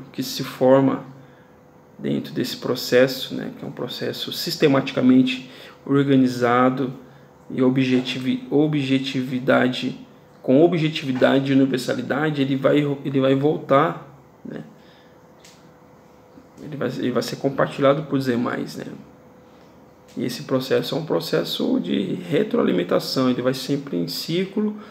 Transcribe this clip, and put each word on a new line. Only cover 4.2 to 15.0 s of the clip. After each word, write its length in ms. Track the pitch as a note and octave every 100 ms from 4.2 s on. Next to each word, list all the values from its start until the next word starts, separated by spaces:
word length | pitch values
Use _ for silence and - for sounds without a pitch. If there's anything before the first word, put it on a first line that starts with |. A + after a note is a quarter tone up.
| -
sistematicamente 1160 | A#2+ - E3 D#3 C3+ C3 - B2+ B2+ B2+ B2+ - - - - -
organizado 1080 | C#3 C#3 C3+ B2+ B2 A#2+ A#2+ B2+ C3 C3 - - - - - -
e 140 | B2
objetivi-, 840 | C3 C3 B2+ B2+ B2 C3+ B2+ B2 -
objetividade, 1500 | C#3 D3+ D3+ C3 C3+ - C3+ B2+ B2+ C3 B2+ B2+ - B2+ - - - - -
com 200 | - C3+
objetividade 920 | E3+ F3 D#3 D#3 C#3 B2+ B2+ C3+ C#3
e 40 | C3+
universalidade, 840 | C3+ C3 - A#2+ B2 B2+ D#3 C#3+
ele 160 | C3+ C3+
vai, 220 | C3+ D3 D3 C#3 D#3
ele 160 | C3+
vai 120 | C3
voltar 800 | C3+ D3 - - C3+ E3 - - - - -
né? 200 | - - - - - -